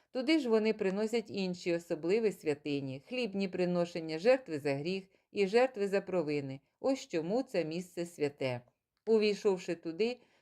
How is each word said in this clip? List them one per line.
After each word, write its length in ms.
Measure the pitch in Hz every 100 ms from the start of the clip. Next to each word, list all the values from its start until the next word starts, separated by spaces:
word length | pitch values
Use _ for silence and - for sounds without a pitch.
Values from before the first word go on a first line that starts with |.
| _
Туди 280 | 254 254 320
ж 100 | 247
вони 240 | 220 220
приносять 580 | 214 190 190 214 233 220
інші 420 | 196 185 180 180
особливі 580 | 170 - 160 170 220 214
святині, 720 | 180 156 143 151 143 135 135 -
хлібні 420 | 254 226 196 196
приношення, 720 | 185 180 175 175 175 160 160
жертви 400 | 214 269 262 151
за 160 | 147 139
гріх 280 | 165 190 - _ _
і 160 | 202 190
жертви 400 | 226 262 208 202
за 140 | 196
провини. 580 | 185 180 151 147 139 135 _ _
Ось 280 | 262 269 -
чому 360 | 165 165 233
це 220 | 262 185 156
місце 400 | 165 180 175 170
святе». 560 | - 143 - 135 123 - _ _ _ 214
Увійшовши 720 | 220 214 202 214 180 180 170
туди, 420 | 165 165 226 247 _ _